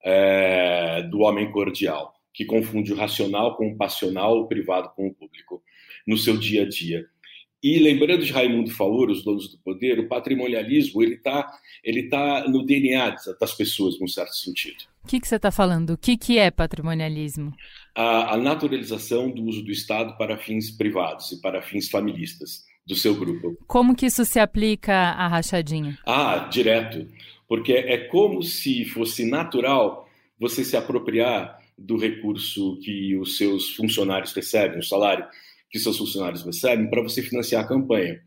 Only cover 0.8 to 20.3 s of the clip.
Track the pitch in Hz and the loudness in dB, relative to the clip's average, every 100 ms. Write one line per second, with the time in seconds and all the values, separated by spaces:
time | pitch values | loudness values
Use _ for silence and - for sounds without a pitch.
0.8 | 85 85 85 101 107 101 107 101 98 90 | 0 -2 -4 2 4 4 0 0 -2 0
1.8 | 95 76 71 _ _ - 107 113 110 110 | -2 -2 -8 _ _ -10 0 0 0 -2
2.8 | 104 104 104 - 101 101 117 113 110 107 | -2 -2 -2 -2 -2 0 0 0 -4 -2
3.8 | 101 - 98 92 101 113 113 113 95 92 | -4 -2 -4 0 2 2 2 -4 0 -2
4.8 | 90 - 98 - - - - 90 _ _ | -2 -6 -6 -6 -20 -20 -16 -18 _ _
5.8 | - - - 110 110 110 107 107 98 - | -20 -14 -2 0 2 2 2 0 0 -2
6.8 | 85 82 - _ - - _ _ 139 160 | -4 -6 -8 _ -20 -20 _ _ 2 6
7.8 | 156 139 151 175 143 135 123 117 117 - | 6 6 4 4 2 2 2 2 0 -2
8.8 | 98 113 123 98 104 101 - - - 95 | 0 2 2 0 -2 -4 -4 -14 -10 -4
9.8 | 127 117 113 123 127 131 123 117 107 147 | 0 0 0 -4 -2 -2 0 -2 2 2
10.8 | 139 104 117 117 - 139 139 - - - | 2 2 2 2 -2 -2 -4 -10 -20 -12
11.8 | - 113 131 139 143 139 135 131 131 139 | -4 -4 -2 0 0 0 2 0 4 2
12.8 | 135 127 120 95 - 90 110 - 101 - | 4 2 0 -4 -12 -4 -4 -2 -4 0
13.8 | 95 85 92 - 87 - - 87 78 - | -2 -2 -6 -6 -8 -8 -8 -8 -8 -12
14.8 | - _ - 254 - 220 208 - 190 165 | -20 _ -4 -4 -2 0 0 2 2 2
15.8 | 165 170 - 240 - 233 190 - 165 - | 0 -2 2 0 4 4 4 4 -2 -2
16.8 | 160 160 160 156 151 147 147 143 - - | -4 -4 -4 -4 -6 -6 -10 -10 -18 -20
17.8 | - - 117 113 113 110 131 156 151 131 | -14 -2 2 4 4 2 2 0 0 -2
18.8 | 110 110 - 120 127 120 113 110 104 101 | -4 -8 -2 -2 0 -4 -4 -6 -6 -8
19.8 | - 110 113 - 107 | -4 -4 -4 -4 -4